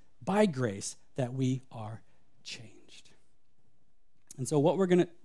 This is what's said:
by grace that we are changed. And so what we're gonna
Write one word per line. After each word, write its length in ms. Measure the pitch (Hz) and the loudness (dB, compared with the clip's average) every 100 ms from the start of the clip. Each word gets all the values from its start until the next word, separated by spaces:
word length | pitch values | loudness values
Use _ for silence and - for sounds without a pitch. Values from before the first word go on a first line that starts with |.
| - - | -20 -12
by 220 | - 196 214 | -2 2 2
grace 500 | 131 123 98 - - - - | 2 -4 -4 -10 -14 -12 -6
that 180 | 123 | -4
we 300 | 131 127 127 - | 0 0 -2 -6
are 300 | 123 110 113 - - - - | -12 -12 -12 -16 -20 -20 -20
changed. 640 | - - 110 - - - - - - - - - - - - - - - - - | -16 -16 -16 -20 -20 -20 -20 -20 -20 -20 -20 -20 -20 -20 -20 -20 -20 -20 -18 -10
And 100 | 131 | -2
so 120 | 151 | 2
what 180 | 147 165 | 4 4
we're 100 | 190 | 4
gonna 200 | 180 170 - | 4 2 -2